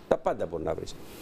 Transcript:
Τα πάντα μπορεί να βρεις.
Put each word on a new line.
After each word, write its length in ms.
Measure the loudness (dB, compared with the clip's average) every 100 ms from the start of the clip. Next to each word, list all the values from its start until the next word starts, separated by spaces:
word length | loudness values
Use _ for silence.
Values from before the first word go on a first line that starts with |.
| 2
Τα 80 | 4
πάντα 280 | 4 0 0
μπορεί 160 | 0
να 120 | 0
βρεις. 200 | -2 -2 -8 -12 -12